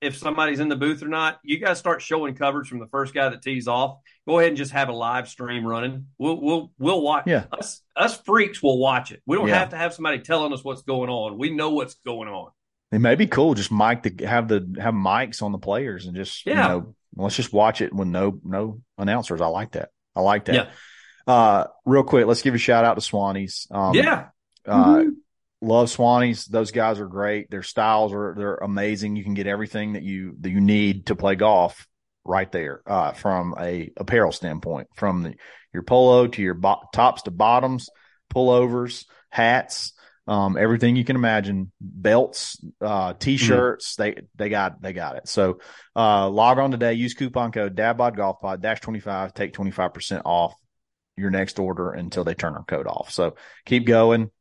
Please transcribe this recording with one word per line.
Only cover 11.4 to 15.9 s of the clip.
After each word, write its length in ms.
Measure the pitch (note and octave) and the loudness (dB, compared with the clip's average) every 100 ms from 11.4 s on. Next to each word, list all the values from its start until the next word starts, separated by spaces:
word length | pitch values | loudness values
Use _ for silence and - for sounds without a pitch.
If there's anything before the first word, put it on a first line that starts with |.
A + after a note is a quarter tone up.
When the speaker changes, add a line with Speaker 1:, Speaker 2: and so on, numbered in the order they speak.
| D#3 | -4
Speaker 1:
know 220 | D3+ D#3 | -2 -2
what's 240 | D3 B2+ - | -2 -4 -10
going 320 | B2 A#2 G#2+ | -12 -10 -10
on. 200 | F#2+ E2 _ _ _ - | -12 -14 _ _ _ -4
Speaker 2:
It 80 | A2 | 2
may 140 | A#2 | 4
be 120 | C#3 G#3+ | 6 4
cool, 260 | - D#3+ | 4 4
just 160 | A2 F#2+ | 2 0
mic 320 | G#2 G#2+ A#2+ | 2 2 2
the, 220 | G#2+ F2+ G#2 | -4 -6 -2
have 220 | A#2+ A2 | -2 2
the, 180 | G#2 F2+ F#2 | -2 -2 -4
have 140 | A2 | -2
mics 480 | G#2+ F#2+ G#2+ B2+ - | 0 2 0 -2 -6
on 100 | G#2 | -8
the 60 | G2 | -6
players 480 | G2 A2 C3+ | -4 -4 -4